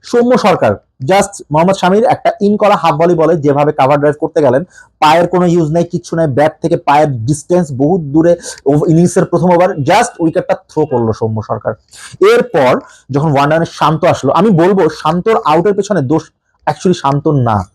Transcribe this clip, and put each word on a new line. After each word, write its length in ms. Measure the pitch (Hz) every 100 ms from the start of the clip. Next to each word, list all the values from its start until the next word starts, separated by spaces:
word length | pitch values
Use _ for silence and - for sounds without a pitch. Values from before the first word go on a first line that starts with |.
সৌম্য 360 | - 240 240 254
সরকার 360 | 208 165 120 98 _ _
just 420 | 131 190 196 - -
মোহাম্মদ 240 | 151 175 190
শামির 280 | 180 196
একটা 280 | 240 - - -
ইন 160 | 202 208
করা 200 | 208 202
হাফ 180 | 165
ভলি 200 | 151 170
বলে 220 | 170 156 170
যেভাবে 360 | 147 139 147
কভার 260 | 147 135 147
ড্রাইভ 160 | 147 147
করতে 220 | 156 165
গেলেন, 220 | 143 127 180 - - _
পায়ের 300 | 156 165 170
কোনো 180 | 180 180
ইউজ 240 | 175 156
নাই, 140 | 165
কিচ্ছু 320 | 175 170 - 165
নাই, 100 | 160
ব্যাট 360 | 127 151 -
থেকে 140 | 165 160
পায়ের 480 | - 143 156 127
ডিস্টেন্স 480 | 113 151 - 175 160
বহুত 280 | 123 143 190
দূরে। 360 | 147 147 165 175 - - -
ও 200 | 147 165
ইনিংসের 380 | 160 175 202
প্রথম 260 | 175 170 175
ওভার 180 | 170 185
just 400 | 156 131 196 - -
উইকেটটা 340 | 165 180 170
থ্রো 320 | 185 _ - 151
করলো 260 | 123 113
সৌম্য 300 | 107 113 107
সরকার। 300 | 107 113 117 110 _ - - -
এরপর 600 | 196 240 247 160 127 254 - - _
যখন 220 | 135 160
ওয়ান 160 | 139 143
ডাউনে 160 | 160 165
শান্ত 340 | - 151 156
আসলো, 280 | 170 143 131
আমি 180 | 151 208
বলবো 380 | 170 175 196 170
শান্তর 480 | - 156 175 180 220
আউটের 300 | - 160 185
পেছনে 280 | 202 196 190
দোষ 300 | 127 160 - _ _ _ -
actually 280 | 143 190
শান্তর 380 | 175 143 143 160
না 320 | 147 117 107 92